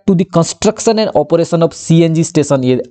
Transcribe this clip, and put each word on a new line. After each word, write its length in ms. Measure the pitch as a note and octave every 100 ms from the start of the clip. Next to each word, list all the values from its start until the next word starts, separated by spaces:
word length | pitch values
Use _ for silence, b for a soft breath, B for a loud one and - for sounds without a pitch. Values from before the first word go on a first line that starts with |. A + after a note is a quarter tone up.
| -
to 60 | F3+
the 80 | F#3+ E3+
construction 640 | E3 - G3+ G#3+ A#3 G#3+
and 100 | G#3+ D3+
operation 480 | D3 E3 E3 E3
of 80 | E3
सीएनजी 520 | - - E3 E3 D#3+
station, 400 | E3 D3+ D3 C#3
ये 160 | B2+ B2 -